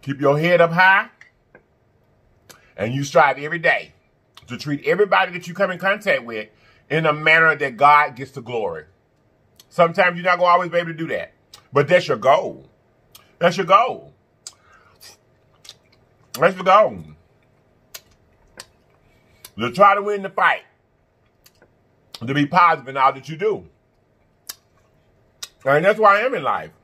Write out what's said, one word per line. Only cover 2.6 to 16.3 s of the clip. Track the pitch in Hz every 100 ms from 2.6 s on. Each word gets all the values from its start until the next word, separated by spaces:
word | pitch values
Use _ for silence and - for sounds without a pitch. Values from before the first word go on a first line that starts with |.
| _ -
and | 107
you | 131
strive | 139 170 147 135
every | 147 170
day | 165 123 - _ _ _ _ - -
to | 123
treat | 151 143 143
everybody | 180 202 190 185
that | 175 175
you |
come | 175 190
in | 180
contact | 185 208 202 139
with | 117 110 104 _ _ _ _
in | 151 156
a |
manner | 151 156 160 160 147
that | 139 117
God | 143 147 147 123
gets | 135
the | 143
glory. | 120 120 98 80 76 _ _ _ _ _ _ _ _
Sometimes | - 170 165 180 175
you're | 180
not | 175
gonna | 175
always | 175 180
be | 170
able | 170
to | 160
do | 160
that, | 104 - _ _ - _
but | 135 139
that's | 180 -
your | 123
goal. | 120 151 110 82 - _ _ _ _ - _ _
That's | 170 180
your | 175
goal. | 196 240 - - _ _ _ - _ _ _ _ _ - _ _ _ _ _ - - _ _ _ _ _